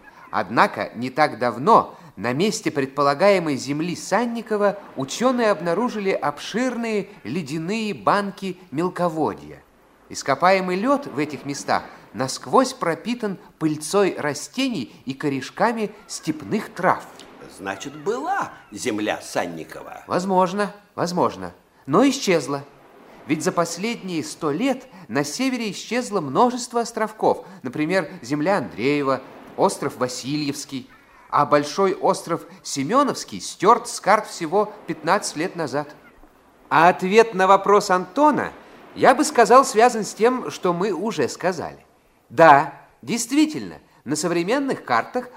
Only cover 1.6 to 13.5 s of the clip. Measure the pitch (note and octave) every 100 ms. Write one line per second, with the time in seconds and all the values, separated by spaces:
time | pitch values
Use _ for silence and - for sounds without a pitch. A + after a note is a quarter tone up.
1.6 | D#3+ A3 - - - - A2 C3 G#3+ -
2.6 | D#3+ C#3+ C3+ - C#3+ C#3+ G3 F#3+ D#3+ C3
3.6 | A#2+ D3 F3 D#3+ - G3 A#3+ A#3 - G#3+
4.6 | G3+ - - - C3+ - B3 B3 A3 G3+
5.6 | F3 E3+ A#3+ G#3 F#3+ - C#3+ - - G#3+
6.6 | B3+ A#3 A#3 G#3+ - - - D#3 C#3 D#3+
7.6 | E3 A3 G#3+ D3 G2+ F#3+ G3+ F3+ G3 F3+
8.6 | - C3+ F3+ F3 F3 D#3+ B2+ E2 D2 D2
9.6 | _ _ _ _ _ G2 - C3+ F3 F#3+
10.6 | F#3 F#3+ A#3+ C#4 F#3+ B2+ D3+ C#3 C#3 C#3
11.6 | - G2+ - - - G2+ C3 - B2+ F3
12.6 | C4 - F3+ D#3+ G#3+ A#3+ G#3 F#3 -